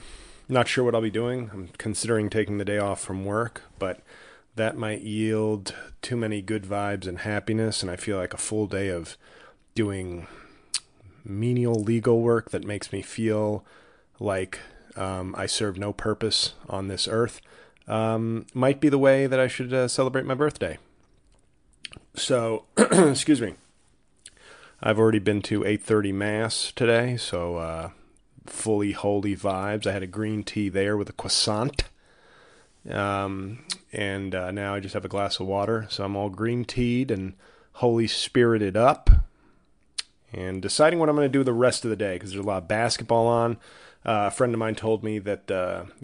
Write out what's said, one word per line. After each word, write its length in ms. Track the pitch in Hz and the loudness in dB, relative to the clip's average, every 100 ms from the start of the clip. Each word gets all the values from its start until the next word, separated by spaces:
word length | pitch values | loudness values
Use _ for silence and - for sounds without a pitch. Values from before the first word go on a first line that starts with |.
| - - - - - | -10 -18 -20 -20 0
not 200 | 127 117 | 2 2
sure 160 | 135 | 2
what 100 | 123 | 2
I'll 60 | 117 | 2
be 100 | 110 | 0
doing. 400 | 104 120 127 113 | 0 -2 -4 -6
I'm 160 | 98 87 - | -10 -14 -8
considering 520 | 110 98 110 110 104 | -6 -4 0 0 2
taking 280 | 110 101 101 | 0 0 -2
the 60 | |
day 140 | 101 104 | -2 0
off 220 | 101 95 | 0 -4
from 240 | - 95 | -6 -6
work, 380 | 98 107 117 - - - | -2 -2 -4 -8 -18 -8
but 200 | 92 90 _ - - - _ | -6 -6 _ -20 -20 -20 _
that 220 | 110 110 120 | -2 -2 -2
might 240 | 110 107 | -6 -6
yield 760 | 107 107 110 110 110 104 95 - - - | -6 -2 0 0 0 -2 -6 -12 -16 -14
too 160 | - 120 | -6 -4
many 240 | 110 104 | -2 -4
good 220 | 95 107 | -4 -4
vibes 440 | 95 101 101 101 92 | -2 -4 -2 -4 -6
and 140 | 87 | -8
happiness, 600 | 107 104 - 110 110 - | -4 -4 0 0 0 -2
and 80 | 92 | -6
I 60 | 87 | -6
feel 200 | - 98 | -4 -4
like 180 | 90 | -4
a 40 | - | -6
full 280 | - 107 101 | -4 -2 -2
day 220 | 98 98 | -2 -4
of 280 | 87 80 - - - - _ _ | -4 -8 -16 -20 -20 -20 _ _
doing 540 | 110 104 98 90 87 80 - - - - - _ _ - - | -2 0 -2 -6 -10 -14 -20 -20 -20 -12 -12 _ _ -20 -18
menial 500 | - 98 117 123 120 113 | -8 -2 0 2 2 0
legal 380 | 104 117 117 117 | 2 2 4 4
work 300 | 117 117 - | 4 2 0
that 140 | 95 | -8
makes 280 | 98 104 - | -6 -8 -6
me 100 | 98 | -10
feel 640 | - - 110 107 107 107 - - - _ _ - | -8 -4 -2 0 -2 -4 -8 -20 -20 _ _ -8
like, 400 | 104 95 95 - - - - | -4 -2 -4 -10 -16 -20 -18
um, 400 | - 95 92 92 95 | -8 -6 -4 -6 -6
I 100 | 98 | -4
serve 320 | - 104 92 | -2 -4 -4
no 140 | 104 | -6
purpose 640 | - 110 107 110 - - - - | -4 -2 -2 0 0 -2 -6 -10
on 180 | 95 98 | -8 -6
this 220 | 92 - | -4 -2
earth, 320 | 110 117 - - - - _ - | 0 -2 -4 -20 -20 -20 _ -4
um, 580 | 110 113 113 113 113 - | -2 0 0 -2 -4 -6
might 280 | 127 127 139 | 2 2 4
be 100 | 151 | 4
the 80 | 135 | 6
way 280 | 135 135 135 | 6 6 4
that 140 | 131 | 2
I 60 | 127 | 2
should, 260 | - 123 | -2 -2
uh, 160 | 131 123 | 0 0
celebrate 380 | - 131 131 135 | 2 0 0 -2
my 80 | |
birthday. 420 | 131 147 - 90 76 _ _ _ _ _ _ _ _ _ _ - - _ | 0 0 0 -6 -6 _ _ _ _ _ _ _ _ _ _ -16 -16 _
So, 500 | - - 127 113 113 - | -8 2 2 2 -2 -2
<clears throat> 60 | - | 2
excuse 640 | 247 180 156 131 - 139 | 6 8 8 6 4 4
me. 140 | 104 - _ _ _ _ _ _ - _ - - - - | 2 -6 _ _ _ _ _ _ -20 _ -20 -20 -20 -4
I've 160 | - 107 | 0 4
already 220 | 113 110 | 6 6
been 200 | 98 104 | 2 0
to 220 | - 104 | 0 0
eight 180 | 98 107 | 0 -2
thirty 300 | - 107 101 | 2 2 2
Mass 580 | 98 104 107 113 - - | -2 -2 0 -2 -4 -6
today, 460 | - 117 117 123 120 | 0 4 4 2 -2
so, 400 | - 90 87 85 | -4 -4 -4 -4
uh, 340 | 82 80 85 - - _ _ - | -4 -6 -8 -12 -20 _ _ -20
fully 480 | - - 110 104 104 | -16 -6 0 0 0
holy 420 | - 101 101 101 | 0 0 0 -2
vibes. 520 | 92 101 95 101 107 101 | -2 -2 -2 -2 -2 -2
I 60 | |
had 100 | 98 | -4
a 40 | 92 | -6
green 360 | 101 107 104 | -6 -4 -4
tea 260 | 98 107 101 | -4 -4 -2
there 300 | 95 98 104 | 0 0 0
with 100 | 98 | -2
a 60 | |
croissant. 720 | - 98 - - 107 139 - - _ _ _ _ - - - _ _ - | -6 -2 0 2 0 -2 -2 -6 _ _ _ _ -20 -20 -20 _ _ -8
Um, 760 | 101 101 98 98 95 98 120 - - _ | -4 -2 -2 -4 -6 -10 -12 -12 -14 _
and, 440 | 113 101 98 98 | -6 -4 -4 -4
uh, 160 | 92 90 | -6 -6
now 240 | 101 101 | -6 -4
I 60 | 101 | -4
just 120 | 95 | -6
have 140 | 101 95 | -8 -6
a 20 | |
glass 320 | 98 98 - | -4 -2 -4
of 60 | 95 | -2
water, 400 | 98 101 113 107 | -2 0 -2 -4
so 160 | - | -6
I'm 100 | 98 | -4
all 140 | 98 101 | -4 -4
green 380 | 95 113 120 117 | -2 -2 -2 -4
teed 440 | - 120 123 131 | -2 0 0 0
and 240 | 98 95 - - _ _ | -2 -4 -10 -20 _ _
Holy 320 | - 123 113 110 | 0 2 4 2
Spirited 680 | - - 127 117 113 101 104 | -2 0 4 4 4 2 4
up. 320 | 127 151 - - - _ _ _ _ _ _ - - _ - | 4 6 8 8 8 _ _ _ _ _ _ -12 -12 _ -12
And 300 | 92 92 95 | -8 -6 -4
deciding 380 | 98 - 156 170 | -4 4 4 6
what 100 | 151 | 4
I'm 80 | 147 | 4
gonna 140 | 143 | 4
do 120 | 135 | 4
the 120 | 127 | 2
rest 300 | 117 123 - | 4 4 2
of 60 | 117 | -2
the 60 | 104 | -2
day, 220 | 101 90 | -2 -4
'cause 140 | 101 | -8
there's 120 | 98 | -6
a 20 | 101 | -4
lot 180 | 95 | -4
of 40 | 87 | -2
basketball 580 | 107 117 - 117 117 117 | 0 0 -2 2 4 4
on. 300 | 117 117 113 - - - - - | 4 2 -2 -10 -20 -20 -8 -2
Uh, 220 | 107 101 | 0 0
a 20 | |
friend 240 | - 123 | 2 0
of 60 | 113 | 2
mine 160 | 110 104 | -2 -2
told 260 | 110 110 | 0 0
me 160 | 107 107 | 0 -4
that, 320 | 101 98 - | -4 -6 -2
uh, 340 | 95 90 90 101 - | -2 -2 -4 -10 -16